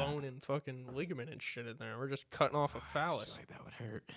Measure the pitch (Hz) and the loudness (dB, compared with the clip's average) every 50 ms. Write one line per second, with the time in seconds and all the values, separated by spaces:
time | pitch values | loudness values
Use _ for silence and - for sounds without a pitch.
0 | 139 143 147 147 139 135 127 135 - - 139 147 - 143 131 127 127 123 123 139 | 2 2 2 0 -2 -4 -6 -6 -2 -2 0 0 0 -4 -6 -6 -8 -4 -2 -2
1 | 175 175 175 127 120 160 - 123 - - - 123 120 117 113 117 113 113 110 120 | -2 -2 -2 -4 -4 -6 -6 -6 -6 -6 -4 -4 -4 -6 -6 -6 -6 -6 -4 -2
2 | 135 135 139 131 - - - - 151 - 143 147 143 143 - 117 - - - 147 | -2 -2 -2 -4 -4 -8 4 6 6 8 8 6 4 4 2 -2 -6 0 2 2
3 | 156 175 156 110 107 - - - - - - - - - - - 120 110 107 - | 4 4 4 4 2 0 -4 -8 -10 -12 -14 -14 -12 -12 -10 -8 -6 -6 -6 -6
4 | - - - | -8 -10 -12